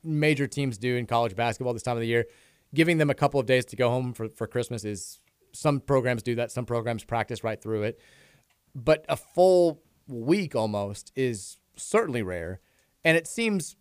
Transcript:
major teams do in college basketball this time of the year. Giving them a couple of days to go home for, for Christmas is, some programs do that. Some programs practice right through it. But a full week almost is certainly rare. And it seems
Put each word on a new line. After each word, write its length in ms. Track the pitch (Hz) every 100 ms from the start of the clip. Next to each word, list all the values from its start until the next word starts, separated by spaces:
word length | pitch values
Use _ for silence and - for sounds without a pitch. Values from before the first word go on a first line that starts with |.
major 420 | 160 151 151 143 143
teams 320 | - 139 107
do 180 | 123 123
in 100 | 117
college 280 | 120 117 92
basketball 360 | 117 110 123
this 80 | 117
time 140 | 123 120
of 40 |
the 60 | 117
year. 200 | 117 113 _ _ _ _
Giving 240 | 135 160 165
them 120 | 147
a 40 |
couple 260 | 139 143 139
of 60 | 123
days 180 | 127 120
to 100 | 120
go 120 | 123
home 220 | 123 127
for, 160 | 117 110
for 160 | - 113
Christmas 380 | 123 117 117
is, 360 | 104 101 - - _ _ _
some 280 | - 156 143
programs 420 | - 135 123 120
do 140 | 123 117
that. 160 | 117
Some 120 | -
programs 400 | 117 117 113 113
practice 380 | - 117 107 117
right 180 | 113 107
through 220 | 110 110
it. 160 | 107 - _ _ _ _ _ _ _
But 300 | 139 117 156 -
a 80 | 151
full 680 | - - 185 180 170 151 _ _ -
week 480 | 123 117 190 175
almost 560 | 120 110 104 101 101 - -
is 420 | 131 110 - - _ -
certainly 460 | - 208 208 120
rare. 380 | 95 90 82 95 _ _ _ _
And 120 | 165 165
it 100 | 165
seems 500 | - 226 196 156 -